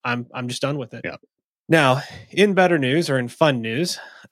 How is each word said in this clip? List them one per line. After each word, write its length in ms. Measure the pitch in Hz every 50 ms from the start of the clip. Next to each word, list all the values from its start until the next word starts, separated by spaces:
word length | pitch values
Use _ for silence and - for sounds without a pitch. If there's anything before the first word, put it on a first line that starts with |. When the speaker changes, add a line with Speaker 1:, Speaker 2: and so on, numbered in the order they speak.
| -
Speaker 1:
I'm, 220 | 123 120 120 120 - -
I'm 140 | 135 123 123
just 120 | 131 -
done 160 | - 135 147
with 160 | 143 120 110
it." 80 | - 117
Speaker 2:
Yeah. 140 | - 85 - - _ _ _ _ _ _ _ _ _ -
Speaker 1:
Now, 340 | 160 156 143 131 127 135 - - - - - -
in 220 | - 180 202 208
better 260 | 185 190 180 180 175 151
news 300 | 131 127 139 170 170 147
or 100 | 135 127
in 100 | 123 120
fun 340 | - - 165 151 131 120
news, 360 | 113 113 113 139 175 180 - - - - - - - -